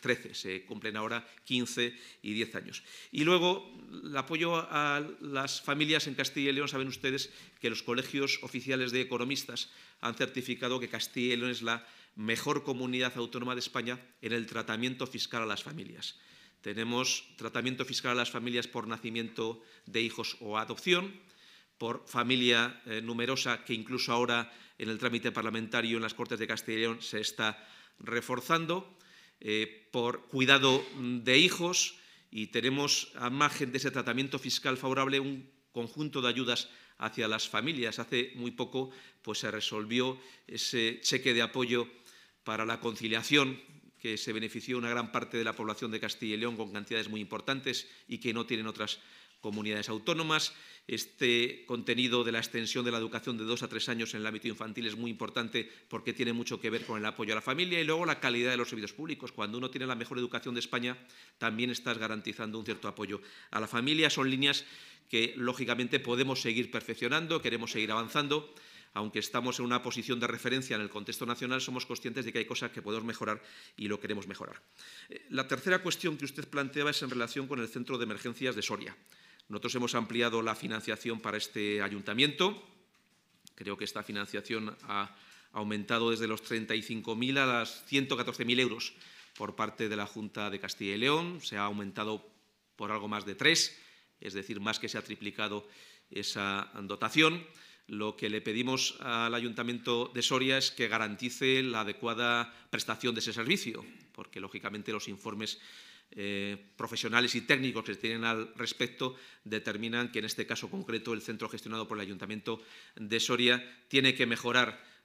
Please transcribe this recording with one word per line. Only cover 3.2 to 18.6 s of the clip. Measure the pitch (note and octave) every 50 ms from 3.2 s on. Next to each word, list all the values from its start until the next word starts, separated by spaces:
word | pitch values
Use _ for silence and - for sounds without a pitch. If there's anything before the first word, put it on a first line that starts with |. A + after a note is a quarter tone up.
luego, | D3+ E3+ F3+ F3 E3+ F3+ F#3+ F#3+ - - - - - - - -
el | - D3+ C#3+
apoyo | C3+ C3+ D3 E3 D#3 E3 E3+ E3+
a | E3 E3+ - D#3 D3 D3 C#3+ C#3+ D3 D3 D#3 D#3 -
las | - C#3+ C#3 C3+ C#3 C3+ - -
familias | - D3 C#3+ D3 D3+ D3+ D#3+ D3 - D3+
en | B2+
Castilla | C#3 C3+ C3 - D3 C#3 C#3
y | C3+
León, | C#3 D3 C#3
saben | C#3 C3+ C3+ C3+
ustedes | B2+ - - C3 C3 C3+ - - - - - - - -
que | - A#2
los | A2 - -
colegios | A#2+ A#2+ B2+ B2+ - - C#3 C3+ C3+ C3+ -
oficiales | - B2 - B2 B2+ C3+ C3 C3 B2+ B2
de | A#2 B2+
economistas | B2 B2+ B2+ A#2 A#2+ C3 C#3 C3 - - A#2 A2+ - - - - - - - _
han | - A#2 A2+
certificado | A#2 C3+ A2+ C3 C3 B2 B2+ A#2+ - B2+ B2 B2+ C3
que | B2 -
Castilla | - A2+ - - - B2+ B2 B2+ A#2+
y |
León | A#2+ B2 B2+
es | A#2+ A2
la | A#2 A2+ A#2 A#2+ - - - - - - _
mejor | G#2+ G#2+ A2 A2+ A2+ - C#3+ D3 C#3+ C#3+
comunidad | D3 C3 C3 B2+ B2+ B2+ B2+ B2+ B2 A#2+
autónoma | B2 A#2+ A#2+ B2 B2 B2 B2 B2+
de | B2
España | A#2+ - - B2+ A2+ B2 B2 B2+ - - - _
en | - A2
el | A#2 A#2 A2+
tratamiento | A2+ - A2+ A2+ - A2 A2 B2 B2+ C3 B2+ B2+
fiscal | A#2+ - A2+ - - - A#2
a | A2+
las | G#2+ G2+ G2
familias. | - D3 D3+ C3+ G2 A2+ A2+ - - - - - - - - - - - _ _
Tenemos | - G#2 G#2 A2 A2+ A#2 A#2+ B2 B2+ B2 - - - - -
tratamiento | - A2+ A2+ - A#2+ A2+ B2+ B2+ B2 C3
fiscal | - A#2+ - - B2+
a | B2
las | B2 A#2+ A#2+
familias | - A#2+ A#2 B2 A#2+ B2